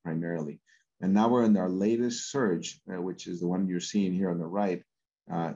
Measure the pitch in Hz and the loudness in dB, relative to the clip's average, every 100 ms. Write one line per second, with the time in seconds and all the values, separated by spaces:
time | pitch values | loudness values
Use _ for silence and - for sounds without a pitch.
0 | 85 80 85 85 73 73 _ _ _ - | -6 -4 -2 -4 -6 -10 _ _ _ -4
1 | 95 98 117 123 113 101 90 92 104 117 | 2 4 4 4 6 4 2 2 2 2
2 | 123 120 - 139 110 85 - - - 92 | 0 -4 -4 0 0 0 -4 -12 -10 -6
3 | 90 87 90 87 87 92 95 90 - 104 | -6 -8 -8 -4 -2 0 0 -2 -2 0
4 | 95 90 95 87 82 98 101 87 - _ | 0 0 0 -2 -4 -2 0 -2 -8 _
5 | _ _ - 85 82 | _ _ -8 -4 -4